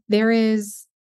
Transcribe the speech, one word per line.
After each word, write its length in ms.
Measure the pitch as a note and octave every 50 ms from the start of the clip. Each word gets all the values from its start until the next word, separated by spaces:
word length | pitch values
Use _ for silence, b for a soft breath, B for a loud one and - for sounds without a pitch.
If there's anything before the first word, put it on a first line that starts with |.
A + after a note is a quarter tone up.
| - -
There 220 | G#3 G#3 A3 A3+
is 560 | A3+ A3+ A3 A3 A3 G#3+ G#3 G#3 - - - _ _ _ _ _